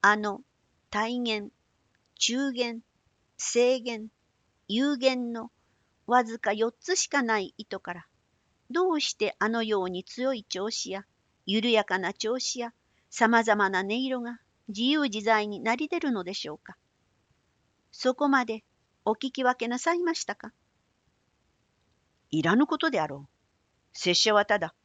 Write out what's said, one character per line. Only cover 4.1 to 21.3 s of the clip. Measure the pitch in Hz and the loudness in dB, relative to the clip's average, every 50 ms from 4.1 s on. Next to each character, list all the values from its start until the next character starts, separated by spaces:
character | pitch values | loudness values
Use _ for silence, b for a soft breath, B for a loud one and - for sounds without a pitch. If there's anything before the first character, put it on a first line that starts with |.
| _ _ _ _ _ _ _ _ _ _ _ - | _ _ _ _ _ _ _ _ _ _ _ -4
幽 | 202 233 269 294 294 240 | 0 0 2 2 0 2
弦 | 254 262 262 247 240 233 233 | 2 2 2 0 -4 -6 -8
の | 226 226 240 _ _ _ _ _ _ _ _ _ _ _ - | -8 -10 -12 _ _ _ _ _ _ _ _ _ _ _ 2
わ | 240 247 240 | 4 4 4
ず | 220 226 233 | 2 -2 -4
か | - 208 214 | -2 -2 0
四 | 208 226 233 | 2 0 -2
つ | - _ - - 381 | -2 _ -4 -2 -2
し | - - - | -2 -2 0
か | - 277 247 | 0 0 0
な | 226 220 208 | 2 0 0
い | 190 - - - | -2 -4 -10 -14
糸 | 214 - 202 190 | -12 -10 -10 -10
か | - 175 175 | -8 -10 -12
ら、 | 170 - _ _ _ _ _ _ _ _ _ _ _ _ - | -12 -14 _ _ _ _ _ _ _ _ _ _ _ _ -4
ど | 240 339 370 370 | 0 0 2 2
う | 330 294 | 2 0
し | - - - | 0 -2 -2
て | - 214 202 - - | -2 -2 -2 -2 -2
あ | 196 220 | -2 0
の | 226 233 226 | 0 0 0
よ | 220 214 196 185 | 0 0 0 0
う | 185 | -2
に | 180 180 190 | -4 -6 -8
強 | - - 240 254 269 269 | -10 -8 -4 -2 -2 -2
い | 220 208 | -4 -6
調 | - - 185 196 220 | -8 -6 -4 -4 -4
子 | - - - - | -4 -6 -6 -6
や、 | 185 196 196 _ _ _ _ _ _ _ - | -8 -10 -10 _ _ _ _ _ _ _ -4
緩 | - 196 220 214 247 | -2 0 0 2 4
や | 226 214 202 | 4 4 2
か | - 190 190 | 2 0 -2
な | 185 175 202 | -2 -2 -4
調 | - - 220 247 262 | -4 -4 -4 -4 -4
子 | - - - 247 | -4 -6 -6 -6
や、 | 240 233 - _ _ _ _ _ _ _ | -8 -10 -12 _ _ _ _ _ _ _
様 | - - 233 220 233 226 226 | -2 2 4 6 6 6 6
々 | 226 208 208 202 190 | 6 4 4 4 2
な | 190 185 | 2 0
音 | 196 196 | 0 0
色 | 220 247 262 262 262 247 | -2 -2 -2 -2 -4 -4
が | 233 233 240 226 _ _ _ _ _ - | -6 -8 -12 -14 _ _ _ _ _ -12
自 | 196 202 240 | -6 -2 0
由 | 262 294 311 285 | 2 2 2 2
自 | 254 196 214 | 0 -2 -2
在 | 202 220 220 214 208 214 | 2 4 4 4 2 0
に | 208 180 | -4 -4
鳴 | 120 226 240 | -2 -2 -2
り | 262 302 311 | -2 -2 -4
出 | 359 339 | -4 -2
る | - 285 | -2 -2
の | 240 196 175 | -2 -2 -4
で | 196 202 | -6 -8
し | - - 151 | -8 -8 -10
ょ | 151 | -12
う | - | -12
か。 | - - - _ _ _ _ _ _ _ _ _ _ _ _ _ _ _ _ _ _ _ _ _ _ _ | -14 -20 -20 _ _ _ _ _ _ _ _ _ _ _ _ _ _ _ _ _ _ _ _ _ _ _
そ | - - - 254 254 | -10 -4 -2 -2 0
こ | - 294 285 | 2 2 4
ま | 277 262 247 | 4 2 2
で | 226 220 220 - _ _ _ _ _ _ _ - | 0 -6 -10 -10 _ _ _ _ _ _ _ -4
お | 208 220 | -4 -2
聞 | - - 262 | -2 -4 -8
き | - 262 254 | -4 0 0
分 | 247 254 - | 0 0 0
け | 233 233 | -2 -4
な | 240 254 | -4 -2
さ | - 330 349 | 0 0 0
い | 349 349 | 0 0
ま | 330 330 | -2 -2
し | - - | -4 -4
た | - 208 | -8 -10
か？ | - - 226 - _ _ _ _ _ _ _ _ _ _ _ _ _ _ _ | -12 -12 -18 -20 _ _ _ _ _ _ _ _ _ _ _ _ _ _ _